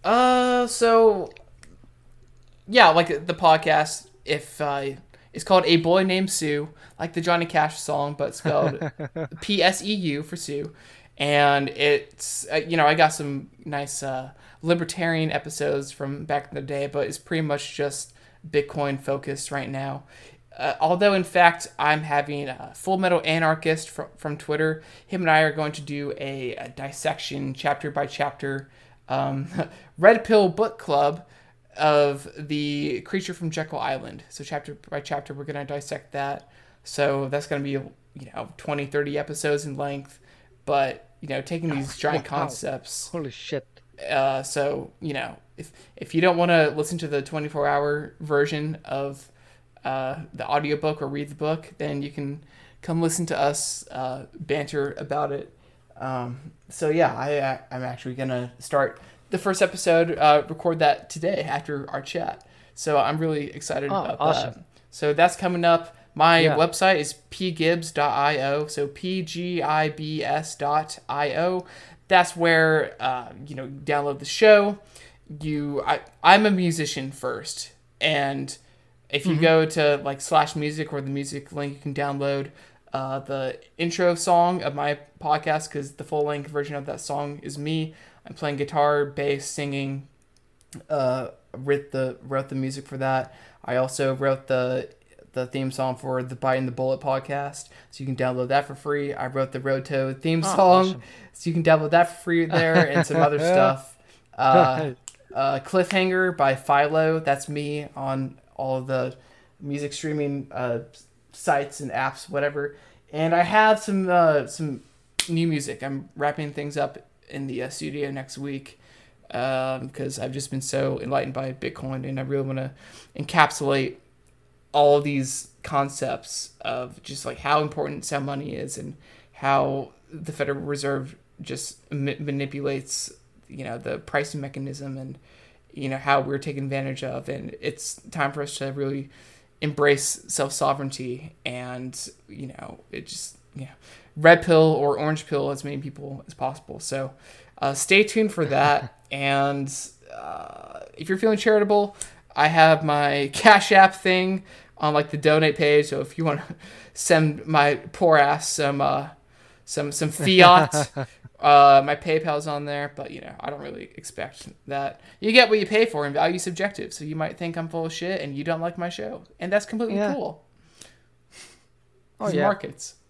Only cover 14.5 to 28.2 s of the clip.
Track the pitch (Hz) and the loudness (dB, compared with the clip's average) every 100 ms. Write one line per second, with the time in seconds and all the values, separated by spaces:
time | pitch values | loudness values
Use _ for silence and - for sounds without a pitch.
14.5 | - 160 175 165 - 165 165 156 147 156 | -8 0 0 0 -2 -2 0 0 -2 -6
15.5 | - 147 143 139 - 139 143 151 147 143 | -4 -2 -2 -4 -10 -8 -8 -4 -4 -4
16.5 | 143 139 143 139 143 - - - 165 156 | -12 -8 -6 -4 -4 -4 -8 -4 -4 -2
17.5 | 143 - - 143 139 - - - _ 156 | -4 -6 -4 -4 -4 -12 -18 -20 _ -2
18.5 | 147 143 143 143 135 139 139 139 139 - | -2 0 -4 -2 -2 -4 -4 -4 -8 -6
19.5 | 139 135 135 139 139 - - - - _ | -6 -6 -6 -6 -8 -12 -20 -20 -20 _
20.5 | - 139 - 160 175 202 190 180 180 170 | -6 -4 0 0 4 4 4 2 6 6
21.5 | 170 - - 147 156 156 143 143 147 143 | 6 -10 0 2 2 2 0 0 -6 -6
22.5 | 127 - - - 190 185 175 160 160 160 | -10 -14 -10 -2 0 2 2 2 2 2
23.5 | 160 160 160 - - - - 151 147 - | 2 0 -2 -4 -12 -12 -10 -8 -8 -4
24.5 | 151 156 156 - - _ 185 165 156 156 | 0 0 -2 -10 -20 _ -2 4 4 4
25.5 | 147 151 151 143 143 143 - 139 135 123 | 0 -6 -6 -10 -8 -8 -8 -10 -8 -8
26.5 | - 123 131 139 - 156 156 - 139 135 | -10 -14 -12 -12 -6 -4 -4 -8 -8 -8
27.5 | 131 147 143 151 143 143 - | -4 -4 -4 -4 -6 -6 -4